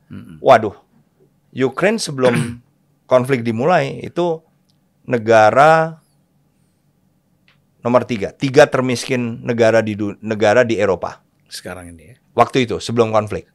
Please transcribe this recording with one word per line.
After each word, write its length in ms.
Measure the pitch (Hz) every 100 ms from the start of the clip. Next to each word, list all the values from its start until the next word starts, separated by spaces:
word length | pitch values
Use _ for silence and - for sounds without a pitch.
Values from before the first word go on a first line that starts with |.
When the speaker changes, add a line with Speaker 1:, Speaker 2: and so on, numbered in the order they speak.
| _
Speaker 1:
Mm-mm. 300 | 98 117 80
Speaker 2:
waduh, 380 | 135 120 107 - _ _ _ _ _ _ _
Ukraine 460 | - 131 - 185 226
sebelum 640 | - 135 127 120 113 120 _
<clears throat> 320 | _ _ _ -
konflik 340 | 127 123 135
dimulai 580 | 117 113 143 180 139 -
itu 400 | - - 175 160 _ _ _ _ _ _
negara 1000 | - 123 110 110 107 117 151 160 160 160 _ _ _ _ _ _ _ _ _ _ _ _ _ _ _ _ _ _
nomor 240 | 117 123
tiga, 260 | 117 117 95
tiga 340 | - 135 135
termiskin 800 | 147 131 127 120 - 127 120 120
negara 380 | 127 117 113 113
di 120 | 110
du-, 240 | 101 104 -
negara 440 | 107 107 107 110
di 160 | 120 104
Eropa. 420 | 101 87 90 - _ _
Speaker 1:
Sekarang 460 | _ - - 90 87
ini 120 | 82 78
ya? 100 | 127 _
Speaker 2:
Waktu 320 | - 117 135
itu, 140 | 117 87
sebelum 320 | - 120 113
konflik. 400 | 110 104 87 -